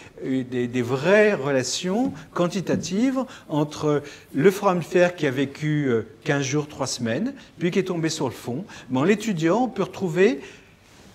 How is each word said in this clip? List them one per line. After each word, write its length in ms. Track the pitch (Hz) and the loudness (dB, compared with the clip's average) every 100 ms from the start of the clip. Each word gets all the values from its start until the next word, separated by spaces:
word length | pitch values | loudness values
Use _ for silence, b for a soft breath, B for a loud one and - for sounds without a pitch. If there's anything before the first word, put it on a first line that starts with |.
| B - | B -12
euh, 180 | 139 131 | -4 -2
des, 240 | 123 123 123 | -2 -4 -2
des 160 | 123 | -2
vraies 520 | 113 135 156 208 214 | 0 0 4 6 6
relations 800 | 185 135 135 123 - 180 208 269 B B | 2 0 0 0 -4 -2 -2 -2 B B
quantitatives 920 | - 175 190 160 139 - 190 262 262 247 B B | -2 0 0 -2 -2 -2 0 0 0 -4 B B
entre 540 | 147 151 - 151 147 143 B B | 0 0 -2 0 0 -4 B B
le 160 | - 170 | 4 4
foraminifère 640 | 190 196 180 - 180 175 | 4 2 0 0 4 4
qui 140 | 175 147 | 2 -2
a 20 | |
vécu, 540 | 127 139 - 151 151 135 | 0 -2 -2 -2 0 2
euh, 180 | 117 104 - | 0 -2 -8
quinze 200 | - 143 | -2 0
jours, 220 | 131 147 147 | 0 -2 -4
trois 200 | - 131 | -6 -6
semaines, 480 | - 117 123 240 - B - | -4 -2 -2 -2 -6 B -4
puis 120 | 175 | -2
qui 80 | 190 | 0
est 60 | |
tombé 240 | 185 175 160 | -2 -2 -2
sur 180 | - 135 | -2 -4
le 60 | |
fond. 320 | - - 123 208 B B | -4 -6 -8 -8 B B
Mais 120 | 127 | 2
en 40 | |
l'étudiant, 600 | 160 214 226 175 160 208 | 4 2 0 0 2 2
on 40 | 254 | 0
peut 140 | - | -2
retrouver 580 | 180 - 185 160 202 285 B B B B - - - | -4 -2 -4 4 4 2 B B B B -20 -20 -16